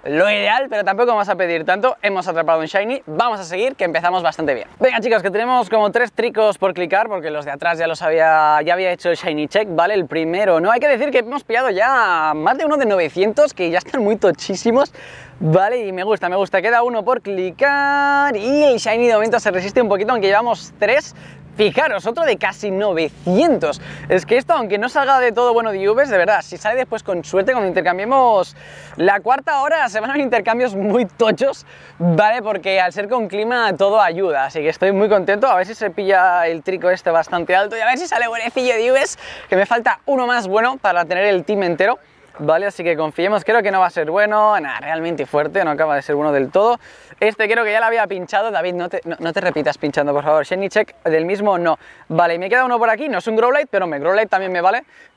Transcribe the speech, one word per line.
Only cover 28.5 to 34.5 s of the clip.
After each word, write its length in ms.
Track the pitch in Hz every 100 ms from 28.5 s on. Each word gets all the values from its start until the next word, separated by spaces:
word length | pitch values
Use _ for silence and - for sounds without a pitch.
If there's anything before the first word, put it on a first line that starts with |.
| - - - - -
la 240 | 175 196
cuarta 420 | 214 269 277 285
hora, 280 | 285 320 254
se 100 | 208
van 120 | 220
a 20 |
ver 80 | 285
intercambios 540 | 269 226 208 233 247 196
muy 300 | 202 214 220
tochos, 600 | - 220 185 277 254 - - - -
¿vale? 420 | 175 165 208 240
Porque 380 | 214 196 190 190
al 140 | 180
ser 160 | 180 202
con 180 | 247 214
clima 480 | 196 220 247 226 165
todo 260 | 196 220
ayuda, 440 | 185 165 190 143
así 160 | 135